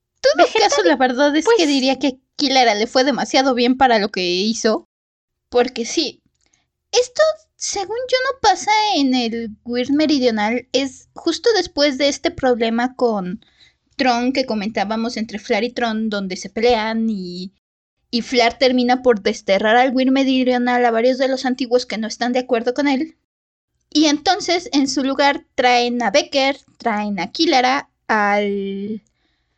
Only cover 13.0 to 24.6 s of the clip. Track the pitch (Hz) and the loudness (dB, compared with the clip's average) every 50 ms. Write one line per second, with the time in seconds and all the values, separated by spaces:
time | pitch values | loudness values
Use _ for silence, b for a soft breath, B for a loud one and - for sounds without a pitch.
13 | 254 233 214 202 185 180 180 - b b b b b b b b b _ _ - | -2 0 0 -2 -4 -6 -10 -12 b b b b b b b b b _ _ -2
14 | 269 254 233 240 247 254 262 277 262 247 220 214 190 226 226 220 196 202 220 226 | 0 0 0 0 0 -2 0 -2 -2 -2 -4 -4 -4 -4 -4 -4 -4 -4 -4 -4
15 | 226 240 247 214 220 - - 220 - - 233 202 233 247 240 233 240 226 220 220 | -4 -6 -6 -6 -8 -8 -8 -10 -4 -2 -2 -2 -2 -4 -4 -4 -4 -2 -2 -2
16 | 220 220 208 202 196 185 185 - - 190 - 220 220 240 247 220 214 220 226 226 | -4 -4 -4 -4 -6 -6 -8 -10 -10 -10 -6 -2 2 2 2 2 0 -2 -2 -2
17 | 226 226 214 190 180 175 175 180 180 196 _ _ _ _ _ _ _ _ _ _ | -2 -2 -4 -4 -8 -10 -10 -10 -12 -12 _ _ _ _ _ _ _ _ _ _
18 | _ - - 233 220 - 262 240 226 233 233 - 269 254 254 254 247 247 247 254 | _ -6 -4 -4 -4 -2 0 2 2 2 2 2 2 2 4 2 2 2 2 2
19 | 262 254 233 196 190 214 214 - - - 190 196 208 214 226 247 254 277 240 262 | 4 2 2 2 0 -4 -4 -4 -2 0 0 2 2 4 4 4 4 2 2 2
20 | 262 262 262 269 277 262 262 262 254 254 247 247 247 247 247 247 240 233 226 226 | 2 2 2 2 2 2 2 2 2 2 2 0 0 0 0 2 2 2 2 2
21 | 233 254 262 254 269 262 269 262 262 247 247 - 262 226 240 247 254 - 208 214 | 2 2 2 2 0 -2 -2 -2 -2 -2 -2 -2 -2 0 0 0 0 -2 -8 -6
22 | 220 208 - - 240 240 247 254 254 - 254 226 240 - 247 294 285 285 269 254 | -6 -6 -6 -4 -4 -2 -2 -2 -2 0 -2 0 0 -2 -2 0 0 0 0 0
23 | 320 320 - _ _ _ _ _ _ _ _ _ _ _ _ _ _ _ - 302 | -2 -6 -10 _ _ _ _ _ _ _ _ _ _ _ _ _ _ _ 0 2
24 | 320 294 294 294 - 392 359 403 311 - 339 359 | 2 2 2 0 0 0 -2 0 0 -2 -2 -2